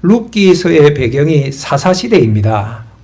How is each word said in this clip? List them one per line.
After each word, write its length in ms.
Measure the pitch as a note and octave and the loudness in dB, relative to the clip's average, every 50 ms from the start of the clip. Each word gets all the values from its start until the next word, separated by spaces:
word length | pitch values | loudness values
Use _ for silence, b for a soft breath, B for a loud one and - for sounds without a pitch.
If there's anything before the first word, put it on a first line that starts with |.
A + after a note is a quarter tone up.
| - | 2
룻기서의 920 | F3 G#3 A#3+ A3 - - G#3 G3+ F#3+ F3+ E3+ - F3 E3 D#3+ D3 D3 C#3+ | 2 0 0 0 -4 -4 0 2 4 2 2 2 0 2 4 4 4 2
배경이 560 | B2+ C3 A#2 A#2+ C#3 D3 D#3+ D#3+ D3 C#3 C3+ | 0 -4 -4 -2 -2 -2 0 0 0 -2 -2
사사시대입니다. 1300 | C#3 - - - - C#3+ - F#3 F#3 F#3 - - - D#3 B2+ A2 G#2+ G#2 G2+ A2 A2 G#2+ G2+ - - - - - - _ | -8 -10 -8 -6 -4 -2 0 0 -2 0 -2 0 0 2 2 2 0 0 0 0 -2 -2 -4 -6 -10 -14 -18 -20 -20 _